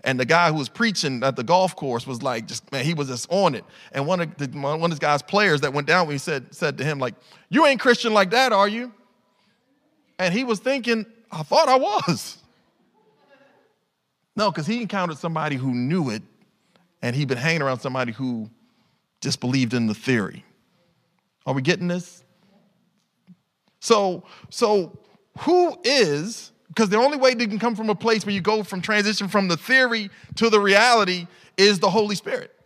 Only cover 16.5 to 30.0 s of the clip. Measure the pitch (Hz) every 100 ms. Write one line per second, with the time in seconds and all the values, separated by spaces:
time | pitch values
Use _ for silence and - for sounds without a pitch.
16.5 | _ _ _ _ _ 123 127 143 120 156
17.5 | 165 139 127 139 131 123 110 131 117 107
18.5 | _ _ _ _ _ _ _ 139 - 123
19.5 | 135 120 123 113 104 - 120 95 - _
20.5 | _ _ _ _ _ _ _ _ _ -
21.5 | 139 131 180 175 180 175 - _ _ _
22.5 | _ _ _ _ _ _ _ _ - _
23.5 | _ _ _ - 220 196 175 - - -
24.5 | - 226 208 165 - _ _ _ - -
25.5 | 359 349 - 233 285 185 143 185 226 -
26.5 | _ _ 180 214 208 269 294 254 240 226
27.5 | 202 233 214 220 202 226 220 202 196 180
28.5 | 220 202 185 170 208 208 202 196 202 190
29.5 | 165 - 262 254 226